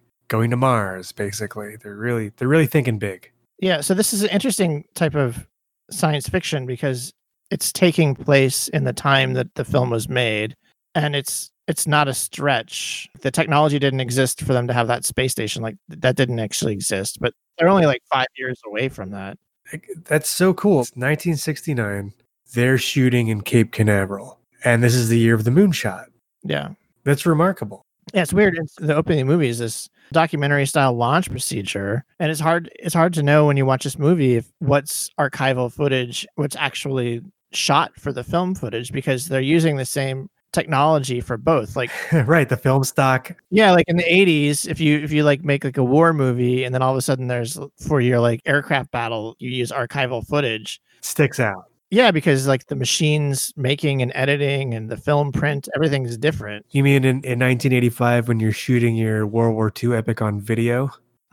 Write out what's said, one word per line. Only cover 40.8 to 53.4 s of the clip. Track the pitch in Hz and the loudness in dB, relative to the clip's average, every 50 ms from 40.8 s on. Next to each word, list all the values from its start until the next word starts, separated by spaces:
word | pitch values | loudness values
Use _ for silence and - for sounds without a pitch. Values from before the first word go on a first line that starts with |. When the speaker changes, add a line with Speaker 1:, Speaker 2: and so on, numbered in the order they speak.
| 147 156 160 147 131 131 123 120 | 4 4 4 2 0 -2 -4 -4
Speaker 2:
for | 120 - 123 | -4 -6 -8
both. | 104 123 160 165 131 107 - - | -2 0 2 2 2 0 -2 -4
Like | 139 123 120 - - | -4 -6 -6 -6 -8
Speaker 1:
<laughs> | - - | -4 0
Right, | 165 156 117 117 165 165 139 - | 2 2 4 4 4 4 4 2
the | 127 | 0
film | - - 135 131 135 131 | 0 2 2 2 2 2
stock. | - - - 135 131 131 131 - - 175 _ _ - | 0 0 0 2 2 2 0 -2 -8 -18 _ _ 0
Speaker 2:
Yeah, | 185 214 220 190 | 2 4 6 6
like, | 180 175 - - | 6 6 4 2
in | 170 | 0
the | 175 170 170 | 0 2 4
eighties, | 170 190 196 180 160 147 147 147 147 - - | 4 4 6 6 4 4 2 2 0 0 -2
if | - 151 139 | -4 -2 0
you, | 160 147 151 147 | 2 2 2 2
if | 151 147 | 0 0
you, | 151 151 147 | 0 2 4
like, | 147 143 135 175 | 4 2 2 0
make, | 143 143 139 - | -2 -2 0 -2
like, | 135 127 | -2 0
a | 143 127 | 0 2
war | 123 139 156 165 165 | 4 4 4 4 4
movie | 160 147 135 127 120 123 123 123 123 127 131 | 4 2 2 0 0 0 0 0 0 0 -2
and | 127 127 | -2 -2
then | 127 | 0
all | 131 131 | 0 0
of | 135 131 | 0 0
a | |
sudden | - - 135 127 127 123 | -2 -2 -2 -2 -2 -4
there's, | 123 120 117 117 - - 135 143 _ - - | -4 -4 -4 -6 -8 -10 -12 -14 _ -10 -4
for | - 151 135 | 0 2 2
your, | 120 123 123 120 | 4 4 4 4
like, | 117 120 113 113 - | 2 2 0 -2 -2
aircraft | - 139 143 139 - 147 135 120 - | 0 0 0 0 0 -2 -2 -2 -4
battle, | - 120 117 113 117 110 107 113 - - | -6 -6 -6 -6 -6 -6 -8 -10 -10 -10
you | 131 127 | -10 -6
use | 127 127 120 - | -4 -4 -4 -4
archival | - 135 123 - - 143 131 120 127 117 - | -4 -6 -6 -6 -4 -4 -4 -4 -4 -6 -6
footage. | - 147 147 139 117 110 110 - - - - _ _ _ _ | -4 -2 -2 -2 -2 -4 -6 -8 -12 -14 -14 _ _ _ _
Speaker 1:
Sticks | - - - - 147 135 - - | -12 -4 0 2 2 2 2 0
out. | 120 104 95 95 - _ _ _ _ - | -2 -2 -2 -6 -12 _ _ _ _ 0
Speaker 2:
Yeah, | 190 226 254 220 | 2 4 4 4
because, | 170 156 - 170 139 131 131 | 4 4 2 2 2 2 2
like, | 139 135 127 - | 0 0 0 -2
the | - 143 | -6 -6
machines | 135 127 - - - 160 151 151 151 147 143 135 131 | -4 -2 -2 0 0 2 2 2 0 0 -2 -2 -4